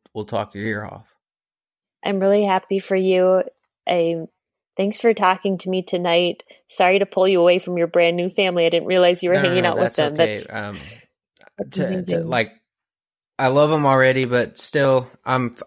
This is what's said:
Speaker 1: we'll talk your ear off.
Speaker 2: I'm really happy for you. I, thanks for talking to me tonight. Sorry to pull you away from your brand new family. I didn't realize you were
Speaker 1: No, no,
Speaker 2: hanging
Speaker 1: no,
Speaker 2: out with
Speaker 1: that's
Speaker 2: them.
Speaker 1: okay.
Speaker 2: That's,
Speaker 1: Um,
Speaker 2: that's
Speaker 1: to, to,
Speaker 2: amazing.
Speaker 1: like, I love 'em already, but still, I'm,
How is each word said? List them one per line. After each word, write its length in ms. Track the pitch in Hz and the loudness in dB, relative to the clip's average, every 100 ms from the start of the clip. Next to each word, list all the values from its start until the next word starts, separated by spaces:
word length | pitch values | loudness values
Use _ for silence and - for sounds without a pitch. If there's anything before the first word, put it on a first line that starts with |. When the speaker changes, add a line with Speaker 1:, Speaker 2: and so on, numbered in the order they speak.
| _ | _
Speaker 1:
we'll 100 | 107 | -12
talk 300 | 104 110 104 | -6 -6 -6
your 100 | 98 | -8
ear 200 | 110 104 | -6 -6
off. 220 | 104 98 - _ _ _ _ _ _ _ _ _ | -10 -16 -20 _ _ _ _ _ _ _ _ _
Speaker 2:
I'm 160 | - 196 | -4 0
really 240 | 196 208 | 2 2
happy 340 | 202 185 - 196 | 2 0 -2 -4
for 160 | - 190 | -2 0
you. 460 | 190 185 185 185 - - _ _ - | 2 2 4 2 0 -10 _ _ -4
I, 380 | 175 165 165 160 _ _ _ _ - | 0 0 -4 -8 _ _ _ _ -6
thanks 240 | 196 214 | -6 -2
for 120 | 233 | 0
talking 440 | 214 190 185 196 185 | 2 0 0 -2 -4
to 100 | 185 | -4
me 140 | 185 | -6
tonight. 600 | 180 180 175 170 175 170 - - - | -4 -4 0 0 0 -4 -14 -20 -8
Sorry 320 | - 185 190 | 0 2 2
to 60 | 196 | 0
pull 200 | - 190 | 0 2
you 140 | 185 | 4
away 180 | 175 180 | 4 2
from 180 | 185 175 | 0 -4
your 120 | 170 | 0
brand 280 | 175 170 175 | 2 2 0
new 140 | 180 | -2
family. 360 | 196 190 175 165 | -2 0 0 0
I 40 | |
didn't 180 | 170 - | 0 0
realize 340 | 185 175 180 | 2 2 2
you 80 | 180 | 0
were 60 | 190 | 2
Speaker 1:
No, 60 | |
no, 60 | 180 | 2
Speaker 2:
hanging 140 | 180 | 0
Speaker 1:
no, 60 | 175 | 0
Speaker 2:
out 80 | 165 | 0
with 180 | 185 - | -2 0
Speaker 1:
that's 0 | |
Speaker 2:
them. 160 | 147 | -2
Speaker 1:
okay. 200 | 151 160 | 0 0
Speaker 2:
That's, 180 | 104 - | -2 -8
Speaker 1:
Um, 260 | 110 104 92 69 113 _ _ _ _ _ - | -10 -10 -12 -16 -20 _ _ _ _ _ -14
Speaker 2:
that's 120 | 135 | -8
Speaker 1:
to, 100 | 185 | -6
to, 40 | 185 | -4
Speaker 2:
amazing. 400 | 185 180 170 165 | -4 -4 -4 -2
Speaker 1:
like, 240 | 123 110 - _ _ _ _ _ _ _ - | -2 -4 -8 _ _ _ _ _ _ _ -4
I 100 | 131 | 0
love 220 | 139 151 | 4 2
'em 140 | 156 | 2
already, 400 | 143 131 131 131 | 2 4 4 2
but 340 | 123 123 113 - | 0 0 -2 -6
still, 520 | - 151 139 131 127 _ | -4 0 2 2 -2 _
I'm, 320 | - 131 120 - | -4 -4 -4 -8